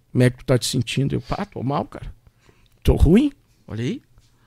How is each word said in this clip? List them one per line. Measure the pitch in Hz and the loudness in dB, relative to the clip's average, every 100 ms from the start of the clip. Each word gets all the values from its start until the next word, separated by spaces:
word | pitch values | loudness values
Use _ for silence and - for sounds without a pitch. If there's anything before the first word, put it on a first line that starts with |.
| _ | _
como | 123 | 0
é | 123 | 2
que | - | 0
tu | |
tá | - 127 | -2 -2
te | - | 0
sentindo?" | 135 117 - 135 | -4 -4 -2 -2
Eu, | 123 | -4
"Pá, | - - | -6 -6
tô | - - | -8 -8
mal, | 113 147 | -4 -4
cara. | - - - - _ _ _ _ _ _ | -6 -10 -16 -16 _ _ _ _ _ _
Tô | - - | 0 4
ruim, | - 196 285 - _ _ - | 6 6 4 -2 _ _ -14
olha | 107 | -8
aí. | 123 262 - _ _ _ | -6 -8 -12 _ _ _